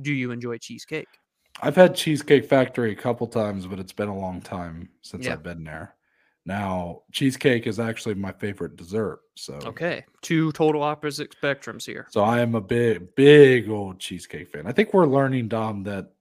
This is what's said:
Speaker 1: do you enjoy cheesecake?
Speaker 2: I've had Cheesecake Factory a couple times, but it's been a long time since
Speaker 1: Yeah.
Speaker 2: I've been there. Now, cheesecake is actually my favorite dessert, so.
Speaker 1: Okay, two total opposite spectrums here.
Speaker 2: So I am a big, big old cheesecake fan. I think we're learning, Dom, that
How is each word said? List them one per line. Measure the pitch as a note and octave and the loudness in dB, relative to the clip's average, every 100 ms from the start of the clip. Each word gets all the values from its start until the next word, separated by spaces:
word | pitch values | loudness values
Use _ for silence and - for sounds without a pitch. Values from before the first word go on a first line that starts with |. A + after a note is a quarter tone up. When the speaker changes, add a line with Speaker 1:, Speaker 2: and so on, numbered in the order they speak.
Speaker 1:
do | C#3+ | -4
you | C#3 B2 | -4 -4
enjoy | A#2+ A#2+ A#2 | -6 -8 -10
cheesecake? | - A#2 - D#3 - _ _ _ _ - | -12 -18 -10 -10 -12 _ _ _ _ -6
Speaker 2:
I've | - D3+ | 0 6
had | F3+ | 6
Cheesecake | - E3 D3 - C#3 - | 6 -2 -2 4 4 4
Factory | C#3 B2 - A2+ | 2 2 -2 -4
a | G2 | -4
couple | B2 A#2 A#2 | -6 -4 -4
times, | A#2 G#2 G2 F#2 | -4 -4 -6 -10
but | G2 | -12
it's | F#2 | -12
been | - G#2 | -8 -6
a | G2 | -6
long | F#2 F2+ | -8 -10
time | - F#2+ F2 E2 F2 _ | -12 -12 -10 -14 -18 _
since | - F#2+ B2+ | -18 -10 -8
Speaker 1:
Yeah. | |
Speaker 2:
I've | G2 | -8
been | E2+ E2+ | -10 -14
there. | D#2 D#2 F#2+ _ _ _ _ _ E2+ | -14 -14 -16 _ _ _ _ _ -10
Now, | G2+ G2 F#2 F2 D#2 _ | -6 -4 -6 -8 -12 _
cheesecake | - C3+ B2+ C#3+ A#2+ A#2 | -2 -2 2 2 2 -2
is | G#2 | -4
actually | A2+ A2 A#2 | -6 -6 -8
my | G2 F#2+ | -6 -8
favorite | - G#2 G2 E2 - | -8 -10 -8 -10 -12
dessert, | E2+ G#2+ G2 - _ | -8 -6 -6 -8 _
so. | - - C#2 | -20 -16 -14
Speaker 1:
Okay, | C3 - E3+ C#3 - _ | -14 -8 -8 -8 -12 _
two | - E3 D#3+ | -4 0 0
total | D3 D#3 D3+ | 0 0 0
opposite | D3 D3+ D3+ C#3+ D3 - | -2 -4 -8 -8 -12 -6
spectrums | C#3+ C#3 - A#2 | -6 -4 -8 -14
here. | - - - | -14 -14 -6
Speaker 2:
So | A2 | 0
I | G#2 A#2+ | 2 2
am | A#2 | 0
a | A2+ | -2
big, | F#2+ A#2+ A#2+ G#2+ F2+ - | -2 0 2 0 -4 6
big | C#3+ D3 C3+ B2+ G#2+ | 10 12 10 8 0
old | G#2+ G2 F#2 | -6 -6 -10
cheesecake | - F2 - D#2 D2 | -12 -12 -12 -14 -12
fan. | D2+ E2 | -10 -2
I | |
think | C3+ - | 0 4
we're | F#3+ D#3 | 4 4
learning, | C3+ C3+ C3 A2 | 4 2 0 -2
Dom, | A2+ A2 G2+ | -4 -4 -6
that | G2 G2 F#2 _ | -6 -8 -10 _